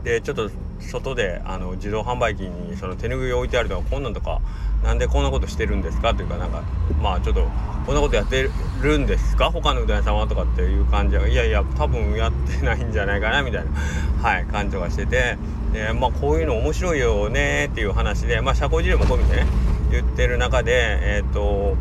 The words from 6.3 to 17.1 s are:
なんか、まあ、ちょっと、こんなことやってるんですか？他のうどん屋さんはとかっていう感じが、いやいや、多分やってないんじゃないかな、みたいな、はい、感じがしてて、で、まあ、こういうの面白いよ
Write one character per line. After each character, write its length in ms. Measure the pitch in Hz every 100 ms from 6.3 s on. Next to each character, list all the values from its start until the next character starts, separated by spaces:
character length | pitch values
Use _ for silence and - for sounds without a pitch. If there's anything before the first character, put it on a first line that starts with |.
| -
な 100 | -
ん 40 |
か、 120 | - - - - -
ま 140 | 104 90
あ、 60 |
ち 80 | 110
ょ 40 |
っ 20 | 95
と、 120 | - - - - -
こ 40 |
ん 40 | 143
な 60 |
こ 80 | 147
と 60 | 120
や 80 |
っ 20 | 101
て 220 | 131 135 - - -
る 160 | 139 151
ん 80 | 135
で 120 | -
す 180 | - -
か？ 160 | 139
他 240 | 170 147 131
の 80 |
う 40 | 110
ど 60 |
ん 40 | 107
屋 40 |
さ 80 | 104
ん 80 | 104
は 100 | 107
と 80 | 110
か 60 |
っ 60 | -
て 140 | -
い 180 | 92 98
う 60 | 95
感 240 | 104 101
じ 80 | 98
が、 100 | 98
い 80 | 123
や 100 | 117
い 60 |
や、 120 | 104 95 -
多 100 | 147
分 280 | 127 107 107
や 140 | 113
っ 20 |
て 340 | 113 - - 131
な 80 | 110
い 80 |
ん 80 | -
じ 80 | 110
ゃ 60 | 98
な 120 | 101
い 40 |
か 80 | 107
な、 120 | 135
み 80 | 135
た 80 | 104
い 40 | 87
な、 60 | - - - - - 113
は 120 | 95
い、 60 | -
感 240 | 104 101
じ 80 | 98
が 120 | 90
し 60 | -
て 100 | -
て、 320 | 123 123 104 113 - -
で、 180 | 110 107
ま 140 | 113 127
あ、 40 |
こ 220 | - 143
う 20 | 156
い 80 |
う 40 | 156
の 80 | 113
面 160 | 127
白 220 | 139 175 156
い 40 |
よ 300 | 123